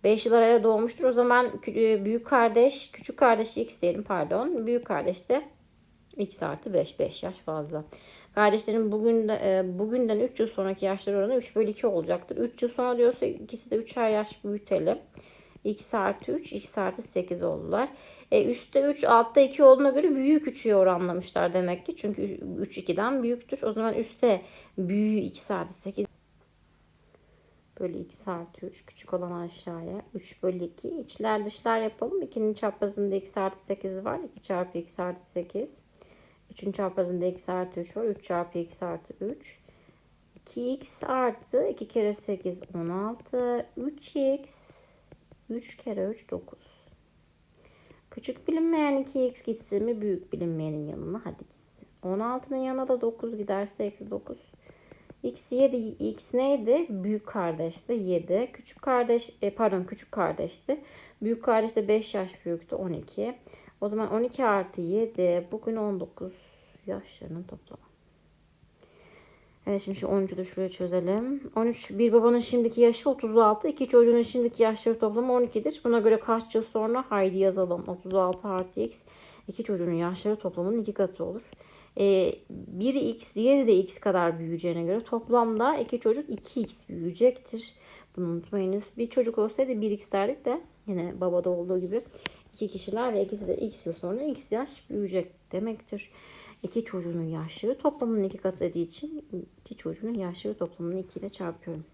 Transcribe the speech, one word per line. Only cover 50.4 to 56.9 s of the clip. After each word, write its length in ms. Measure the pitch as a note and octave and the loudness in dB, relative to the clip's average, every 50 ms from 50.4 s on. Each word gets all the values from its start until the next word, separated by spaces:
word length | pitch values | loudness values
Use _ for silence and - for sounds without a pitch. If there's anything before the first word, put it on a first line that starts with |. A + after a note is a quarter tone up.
| F3 E3+ E3 D#3+ D#3 D#3 D3+ D3+ D3+ D3+ | -4 -4 -2 -2 -4 -4 -4 -4 -6 -6
yanına 340 | D#3 - D3+ D#3+ F3+ A3+ A#3 | -8 -8 -8 -8 -8 -8 -8
hadi 200 | F3+ E3 - - | -10 -12 -12 -16
gitsin. 440 | - - - - - - - - _ _ _ - | -20 -20 -20 -20 -20 -20 -20 -20 _ _ _ -6
On 160 | F3+ F#3+ G3 | -4 -2 -2
altının 400 | A3 A#3 B3 B3+ B3+ - C#4 C4 | -2 -2 -4 -6 -6 -6 -4 -4
yanına 280 | C4 C4 C4 C4 C4 C4 | -2 -2 -2 -4 0 0
da 140 | C4 B3 | 0 2
dokuz 360 | A#3+ A3+ A3+ A3+ - A3+ A#3 G#3+ | 2 -2 -2 -2 -8 -8 -6 -6
giderse 460 | G#3 G3+ F#3+ G3 G3+ G3+ - - G#3+ | -4 -4 -2 -2 -2 -6 -6 -6 -6
eksi 280 | G3+ G3+ - G#3 G#3 | -6 -6 -10 -12 -10
dokuz. 400 | G#3 G3+ - - - - - _ - - _ - - _ _ - - - _ _ - _ - | -10 -10 -10 -10 -16 -16 -16 _ -20 -20 _ -20 -20 _ _ -20 -20 -20 _ _ -20 _ -8
X 280 | A#3+ A#3+ - - - | -8 -8 -8 -10 -4
yedi, 260 | B3+ B3 C4+ C4+ A#3 B3 A3 A3 - - | 2 4 4 4 4 2 -4 -4 -6 -6
X 340 | G3 G#3+ G#3+ - - - - | -6 -6 -6 -8 -12 -2 0
neydi? 520 | B3 C4 C#4 C#4+ C4+ G#3+ A3 B3 D#4 E4+ | 0 2 4 2 2 4 2 2 2 2
Büyük 360 | E4+ | 0